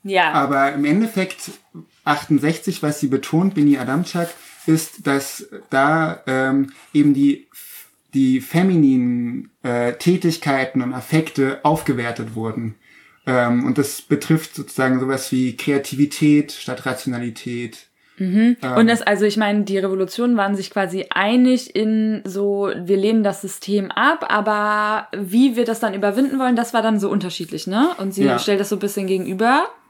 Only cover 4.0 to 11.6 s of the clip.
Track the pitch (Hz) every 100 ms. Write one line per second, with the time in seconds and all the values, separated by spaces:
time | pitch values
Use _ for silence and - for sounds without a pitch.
4 | 175 175 170 - - - - 160 160 -
5 | 147 139 139 - - - - 135 143 160
6 | 156 - - 131 131 135 135 - - 147
7 | 147 139 143 139 _ - - - - _
8 | _ 135 131 131 123 165 190 175 139 131
9 | 123 120 120 127 - _ 127 120 120 120
10 | 170 180 175 160 147 135 131 131 123 127
11 | - 156 156 - 135 135